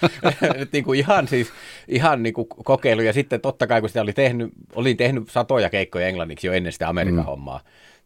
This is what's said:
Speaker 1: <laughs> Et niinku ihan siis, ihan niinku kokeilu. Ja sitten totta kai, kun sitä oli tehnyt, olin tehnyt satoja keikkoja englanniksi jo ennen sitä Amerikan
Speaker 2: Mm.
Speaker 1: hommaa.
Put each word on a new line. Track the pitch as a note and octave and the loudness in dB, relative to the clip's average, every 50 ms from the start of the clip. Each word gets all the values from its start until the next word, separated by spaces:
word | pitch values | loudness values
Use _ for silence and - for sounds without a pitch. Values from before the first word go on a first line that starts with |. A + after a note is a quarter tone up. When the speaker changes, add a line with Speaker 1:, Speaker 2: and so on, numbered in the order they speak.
| - E3+ - - - | -2 -2 0 0 0
Speaker 1:
<laughs> | F3 C#3+ - F#3 D#3 C#3 C3 | -2 0 0 0 0 0 -2
Et | C3+ - | -4 -2
niinku | - D3 C3 - C3 | -2 -2 0 2 2
ihan | C#3 C3+ E3+ G#3 F#3 C#3+ | 2 4 4 4 4 4
siis, | B2 C#3 B2 A#2 - - - - - - - - | 2 0 0 0 -2 -6 -14 -20 -20 -20 -20 -8
ihan | - - C3 D3+ D#3+ D3 B2 A2+ | -4 0 2 2 2 2 2 0
niinku | A2+ A2 A#2+ A#2 | -2 -2 -4 -6
kokeilu. | - - - - - C3+ C3 - C3 A2+ A2 | -8 -10 -8 0 0 0 2 4 2 2 4
Ja | A2+ A2 G#2+ | 2 2 2
sitten | C#3 C#3 - - - | 0 0 0 -4 -4
totta | - C#3 - - B2+ | -2 -4 -2 -2 0
kai, | - A#2+ A2+ | 2 2 2
kun | G#2+ G#2 | 0 0
sitä | - A#2+ | -2 -2
oli | G#2+ G#2 G2+ | -2 0 0
tehnyt, | - C3+ B2+ A#2+ A#2+ A#2 - - - - - - | 2 2 2 2 0 -4 -8 -10 -14 -20 -10 -6
olin | - B2 C3+ A#2 | -2 0 0 2
tehnyt | - A#2+ B2 C3+ B2 A2 - | 2 2 0 0 -2 -4 -4
satoja | - B2 A#2+ - C3+ A#2+ G2+ E2+ | -2 -2 0 2 2 2 2 2
keikkoja | - G2+ F#2 - - F2 F2+ | 0 -2 -2 -2 -2 -2 -2
englanniksi | F#2 F#2+ F2+ E2 D#2+ D2+ - - | -2 -2 -4 -6 -8 -8 -6 -4
jo | F2+ F#2 | -2 0
ennen | F#2 F2 E2+ D#2+ | 0 -2 -4 -6
sitä | - E2+ D#2+ | -4 -4 -2
Amerikan | F2 F2+ E2+ F#2 F2 E2+ | -2 0 0 2 2 0
Speaker 2:
Mm. | D#2 | 0
Speaker 1:
hommaa. | C#2 C#2 C#2 C#2 C2+ B1+ C2+ - _ _ _ - - - _ _ | -2 -6 -10 -10 -12 -12 -14 -14 _ _ _ -20 -20 -20 _ _